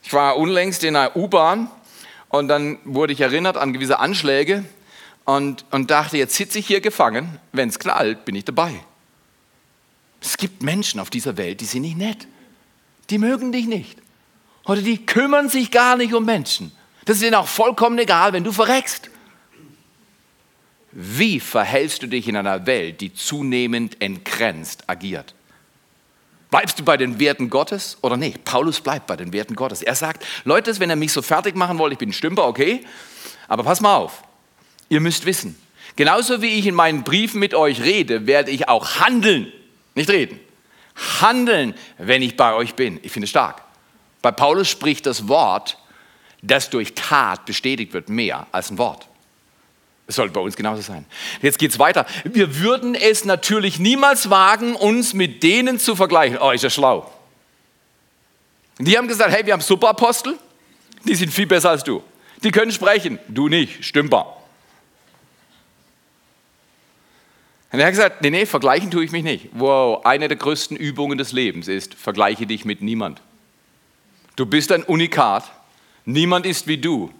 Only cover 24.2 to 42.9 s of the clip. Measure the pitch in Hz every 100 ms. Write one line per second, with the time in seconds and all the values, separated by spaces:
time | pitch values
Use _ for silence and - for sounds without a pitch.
24.2 | - - 113 80 82 - - 87 95 87
25.2 | - _ _ _ _ _ _ _ _ _
26.2 | _ _ _ 143 208 - 156 143 127 113
27.2 | 147 143 123 127 156 202 - - 120 123
28.2 | 143 117 - 131 156 156 - 156 - 87
29.2 | 87 98 107 107 127 101 - 127 160 160
30.2 | - - - 175 226 208 180 156 156 147
31.2 | 123 156 202 180 180 170 156 135 113 95
32.2 | 165 190 143 120 151 247 - - - -
33.2 | - - - 110 120 180 214 185 87 -
34.2 | - _ _ _ _ _ _ 156 165 160
35.2 | 180 185 95 78 _ _ - - 151 196
36.2 | 240 247 226 214 196 175 165 156 113 185
37.2 | 220 214 202 160 151 120 123 208 143 113
38.2 | 107 143 135 135 - 117 - - 208 247
39.2 | 208 160 98 - _ _ _ - 156 202
40.2 | 123 107 _ _ _ _ _ - - -
41.2 | 202 247 240 196 123 - - _ 92 127
42.2 | 127 - 113 113 120 - 123